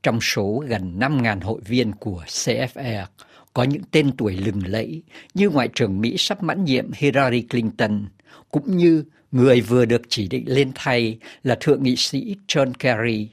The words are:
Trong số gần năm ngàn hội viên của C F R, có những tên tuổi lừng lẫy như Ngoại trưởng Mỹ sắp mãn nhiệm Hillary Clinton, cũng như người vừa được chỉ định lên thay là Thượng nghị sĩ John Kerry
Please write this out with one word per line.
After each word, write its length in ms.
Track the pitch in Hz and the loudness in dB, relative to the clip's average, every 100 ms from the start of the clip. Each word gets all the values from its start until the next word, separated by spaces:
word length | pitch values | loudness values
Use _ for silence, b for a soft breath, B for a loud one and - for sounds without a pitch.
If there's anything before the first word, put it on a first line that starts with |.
Trong 180 | 139 117 | 0 0
số 420 | - - 98 113 147 | -2 -2 -2 -2 -4
gần 320 | 107 92 87 | -4 -4 -2
năm 220 | 131 143 | 0 2
ngàn 200 | 117 101 | 0 0
hội 200 | 98 113 | -4 -8
viên 260 | 104 123 117 | -2 0 0
của 320 | - 110 90 80 | -4 -8 -10 -8
C 200 | - - | -6 -2
F 560 | 113 127 - 131 104 | -2 -4 -6 -8 -6
R, 40 | 92 _ b b b | -10 _ b b b
có 100 | - | -2
những 180 | 127 147 - | 0 -2 2
tên 200 | 156 143 131 | 2 2 0
tuổi 200 | 107 95 | -2 -2
lừng 240 | 101 101 90 | -2 -2 -2
lẫy 360 | 107 80 160 _ B B | -4 -4 -10 _ B B
như 160 | 180 202 | 2 2
Ngoại 200 | 220 113 | 2 0
trưởng 260 | - 113 95 | 0 0 0
Mỹ 140 | 117 185 | -2 -2
sắp 260 | - 196 | -4 -2
mãn 200 | 165 190 | -4 -2
nhiệm 280 | 170 127 - | 0 0 -2
Hillary 460 | - 143 135 131 120 | -2 2 2 2 0
Clinton, 640 | 117 123 110 - 110 104 101 _ b b b | 0 -2 -2 -2 0 0 -4 _ b b b
cũng 260 | 151 208 185 | -4 0 4
như 260 | 170 160 143 b b | 4 4 0 b b
người 300 | 127 131 123 | 4 6 6
vừa 240 | 104 123 | 4 2
được 160 | 117 120 - | 4 2 0
chỉ 180 | - 98 | -6 -4
định 160 | 131 120 | -4 0
lên 240 | 135 135 | 0 0
thay 420 | 131 143 123 113 113 B B | -2 -2 0 0 -4 B B
là 140 | 131 113 | -2 0
Thượng 240 | - 135 | 2 2
nghị 120 | 135 | 2
sĩ 400 | 123 - 139 220 196 - | 0 -2 -4 -6 -10 -4
John 260 | 151 131 123 | 0 0 0
Kerry 500 | 127 110 117 110 107 | -2 0 0 -2 -6